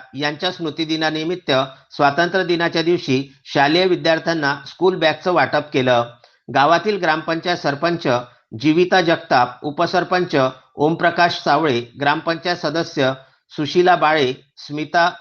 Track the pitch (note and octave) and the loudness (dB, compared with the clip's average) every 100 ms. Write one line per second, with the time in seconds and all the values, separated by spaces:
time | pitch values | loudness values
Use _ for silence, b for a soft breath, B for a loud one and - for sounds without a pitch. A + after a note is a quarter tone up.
0 | - C3+ D3 D3 F#3 F3+ D#3+ D3 D#3 D#3+ | -6 -6 -6 -4 -6 -6 -8 -6 -6 -2
1 | D#3+ D#3 D#3+ F3+ - C3+ C3+ B B - | -2 -4 -6 -6 -2 -2 -2 B B 0
2 | C#3+ C#3+ F3 F#3+ F3 E3+ E3+ E3+ D#3+ F3 | 0 2 0 0 0 0 0 -2 0 0
3 | - C3 C#3 B - D3 C#3+ E3+ F#3 E3 | 0 -2 -2 B -4 0 2 4 2 2
4 | D#3+ D#3+ E3+ E3 C#3+ C#3+ C#3 - F3+ F3+ | 0 0 0 -2 -2 -4 -10 -2 0 2
5 | D#3 - F#3 E3+ C3 D3+ D3 C#3+ B2+ A#2+ | 0 0 0 0 2 0 -2 -2 2 2
6 | A#2+ - b b - C3 D3 E3+ G#3 G3+ | 0 -10 b b -4 2 4 4 2 -2
7 | E3+ D#3 D#3 E3 F3+ E3+ D3+ C#3 E3+ E3+ | 0 -2 -2 -4 -2 -2 -2 -2 -2 -2
8 | D3+ A#2+ A#2+ b b A2 C#3+ D#3+ F3+ G3 | 0 -2 -4 b b -2 2 2 4 2
9 | E3 D#3+ - C3+ B2 - D3+ C#3+ E3+ F#3 | 2 0 2 2 2 -2 -8 -2 0 0
10 | E3+ F3+ F3 D3 C3 - _ - D3+ E3 | 0 -2 0 0 0 -2 _ -2 0 2
11 | E3+ E3+ F3 - E3+ C#3+ D#3+ A#2 A#2 - | 0 2 0 0 0 0 2 0 -4 -4
12 | C#3+ D#3 E3 E3 F3+ F3 D#3 D#3 D#3+ D#3 | -2 0 -2 -4 -4 -4 -4 -4 -4 -2
13 | C3 C3+ b b _ - C#3+ F3+ F3+ E3+ | -2 -2 b b _ -8 -2 2 4 4
14 | D#3 D#3 B2+ C3+ _ _ - D3 D3 F3 | 2 2 0 -2 _ _ -12 -10 -2 0
15 | F3 F3 | 0 -2